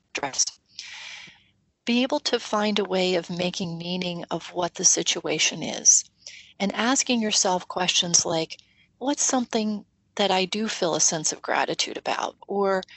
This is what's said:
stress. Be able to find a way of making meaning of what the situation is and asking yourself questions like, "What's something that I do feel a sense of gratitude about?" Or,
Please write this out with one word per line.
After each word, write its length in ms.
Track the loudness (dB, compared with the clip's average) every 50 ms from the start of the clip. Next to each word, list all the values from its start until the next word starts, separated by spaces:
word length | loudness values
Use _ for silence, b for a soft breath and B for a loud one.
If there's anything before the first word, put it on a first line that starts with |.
| _ _ -8
stress. 300 | -6 -6 -4 -2 -2 -2 -2 -4 -10 _ B B B B B B B B B B B B B B B B B B B _ _ _ _ _
Be 160 | 2 2 2
able 180 | 4 2 0 0
to 180 | 0 0 -2 -2
find 400 | 0 -2 0 0 2 2 0 0
a 60 | 0
way 300 | 0 2 2 2 4 2
of 140 | 0 0 -2
making 480 | -4 -2 -2 -2 -2 -4 -6 -6 -6 -6
meaning 480 | -6 -4 -4 -4 -2 -4 -4 -6 -6 -6
of 160 | -6 -8 -8 -6
what 280 | -4 -2 -2 -2 -2
the 100 | 0 2
situation 760 | 4 4 4 2 0 -2 -2 -2 -2 0 2 0 0 0 -2
is 420 | -6 -6 -6 2 4 6 6 6 4 -2 B B B B B B B B B -4
and 140 | -4 -2 -2
asking 480 | 0 0 2 2 2 2 0 0 0
yourself 460 | 0 2 2 2 2 2 2 0 -2 -4
questions 580 | -4 -2 -2 2 2 2 2 4 4 4 4
like, 340 | 4 0 -2 -2 -4 -8 b b b b b b b b _
"What's 260 | -2 -2 0 0 0
something 640 | 0 0 0 0 0 -2 0 0 0 -2 -4 -8 _ _ _ _ _ _
that 160 | 0 2 4
I 140 | 4 2 2
do 220 | 0 0 -2 -2 -2
feel 280 | -2 0 0 2 2
a 40 | 4
sense 320 | 2 2 2 0 -2 -4
of 100 | -4 -4
gratitude 560 | -4 0 0 0 2 0 0 -2 -4 -4 -4 -6
about?" 380 | -4 -4 -2 -2 -2 -4 -6 -10 -10 -4
Or, 340 | -2 0 2 2 0 0 -2 B B